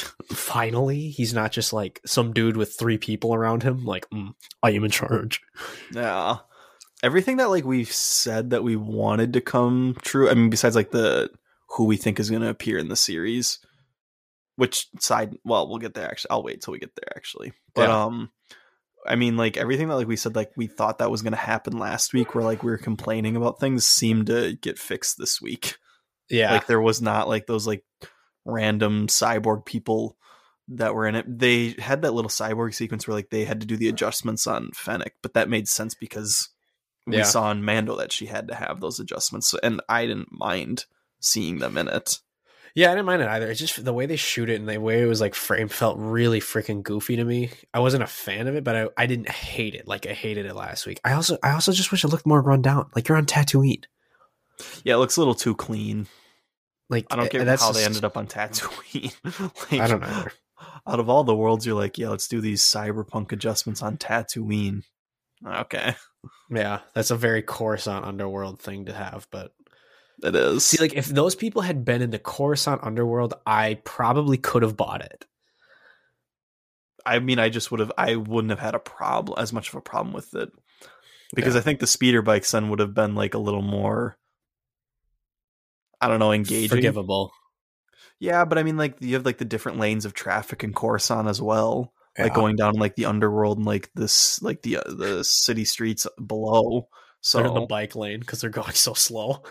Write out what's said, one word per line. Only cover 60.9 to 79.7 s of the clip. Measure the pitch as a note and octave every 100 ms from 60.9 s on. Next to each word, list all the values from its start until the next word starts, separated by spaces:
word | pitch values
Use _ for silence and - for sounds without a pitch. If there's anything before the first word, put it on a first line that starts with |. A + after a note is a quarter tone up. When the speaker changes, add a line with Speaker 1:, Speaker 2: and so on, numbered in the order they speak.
| A#2+
Speaker 2:
of | A2+
all | C3
the | C3 A2
worlds, | A2 A2+ A2+
you're | G#2+
like, | G2+ -
"Yeah, | A2+
let's | G#2 -
do | A#2
these | G#2+ G2+
cyberpunk | - G#2+ G#2+ G#2+ G#2 - G2+
adjustments | G#2 A2+ G#2+ - G#2+
on | A2 G#2
Tatooine." | - A2+ A2+ - G#2+ G#2 G2+ G2+ - _ _ _ _ _ -
Okay. | F#2+ G#2+ G2+ A2+ - - _ - _ -
Speaker 1:
Yeah, | A#2 G2+ G#2 -
that's | - C3+
a | A#2
very | A#2 A2+
Coruscant | G#2+ - A2 G#2 - G2 G2+
Underworld | G2 G2 G2 G2 F#2
thing | - G2 F#2
to |
have, | G2+ G2 G#2 -
but | F#2+ F#2 _ _ _ _ _ _ _
Speaker 2:
It | - F2+
is. | C2+ B2 -
Speaker 1:
see, | -
like, | D#3+ D3
if | B2+
those | C#3 E3+ F#3
people | A3+ G#3+
had | F3+ D3+ A#2+
been | A#2+
in | B2
the | A2
Coruscant | - - C#3+ D3 - C3+
Underworld, | A#2 A2 A#2+ A#2+ A#2+ - -
I | A2 A2 A2 -
probably | - A#2 C3 D3 B2+
could | - B2
have | A2+ G#2
bought | - -
it. | - - - _ _ _ _ _ _ _ _ _ _ _ _ _ _ _ _ _ -
Speaker 2:
I | A#2+
mean, | B2+ B2+
I | A2+
just | A#2 -
would | A#2
have, | G#2+ -
I | - A#2
wouldn't | G#2+ A2+ A2
have | G2
had | A2 A#2
a |
prob-, | - - - A2 G#2 -
as | -
much | A2+
of | -